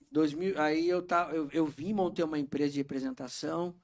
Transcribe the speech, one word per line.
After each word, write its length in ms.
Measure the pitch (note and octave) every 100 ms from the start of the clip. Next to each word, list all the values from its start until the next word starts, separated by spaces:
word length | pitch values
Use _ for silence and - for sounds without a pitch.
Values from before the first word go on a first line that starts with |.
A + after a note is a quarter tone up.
| -
dois 240 | D3+ D3+
mil, 260 | D3+ F#3+ D#3
aí 280 | D3+ D#3+ F3
eu 140 | F3+ F3+
ta-, 240 | F3 E3+
eu, 160 | D#3+ C#3
eu 140 | D#3+ D#3
vim, 260 | - F3
montei 300 | G#3 F3+ -
uma 140 | D#3+ D3+
empresa 340 | C#3 C#3 C#3+
de 60 | C#3+
representação, 960 | C#3 C3+ C3 C3 C3 - D3+ E3 F3 F3